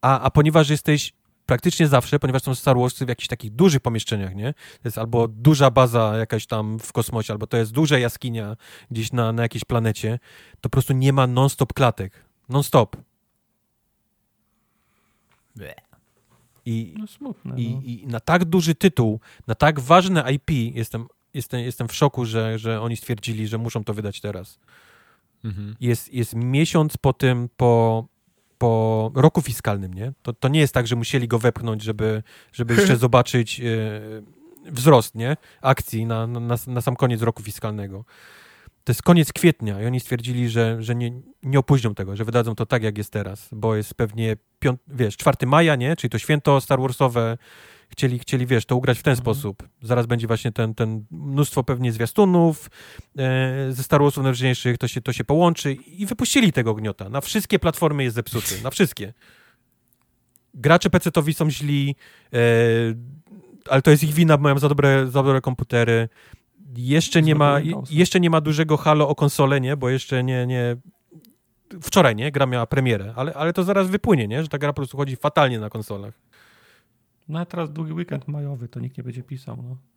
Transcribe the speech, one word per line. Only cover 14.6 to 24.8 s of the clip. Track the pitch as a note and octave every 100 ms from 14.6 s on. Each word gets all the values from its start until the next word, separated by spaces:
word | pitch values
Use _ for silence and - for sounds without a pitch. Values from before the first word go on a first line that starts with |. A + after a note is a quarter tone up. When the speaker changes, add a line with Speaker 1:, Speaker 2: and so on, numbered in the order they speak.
| _ _ _ _ _ _ _ _ _ -
Speaker 2:
Ble. | E2 - _ _ _ _ _ _ _ _ -
Speaker 1:
I, | A2+ A2 D#2+
Speaker 3:
No | G#3+
smutne, | - C#4 - - B2+
Speaker 1:
i, | A2+ C3
Speaker 3:
no. |
Speaker 1:
i | C3+ A#2+ -
na | A#2
tak | - E3+ F3
duży | F3+ E3 E3
tytuł, | G3 - A#2 G#2+ _ - -
na | A2+
tak | D3 D3+
ważne | B2+ F3 F#3 F3+ B2+
I | C#3
P | -
jestem, | C#3+ A#2 A#2+ A2+ A2+ A#2 _ _
jestem, | D3 A#2+ B2+
jestem | A#2+ A2+ A#2
w | -
szoku, | D3 - A#2+
że, | A2+ A2 A2
że | A2 A2+
oni | A2+ A#2
stwierdzili, | - A#2 - A2 A2
że | A2
muszą | A#2 A#2
to | G#2
wydać | G#2 G#2 G2
teraz. | G#2 F2+ F#2 _ _ _